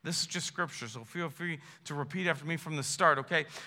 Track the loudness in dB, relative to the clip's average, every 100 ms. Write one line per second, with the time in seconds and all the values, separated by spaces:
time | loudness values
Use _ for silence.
0 | -2 -2 0 -2 -4 -2 -4 -4 -8 -8
1 | -10 -6 -6 -4 -4 -4 -8 -16 -6 -4
2 | -2 0 0 0 0 -4 -2 -4 -2 6
3 | 6 6 4 0 0 -10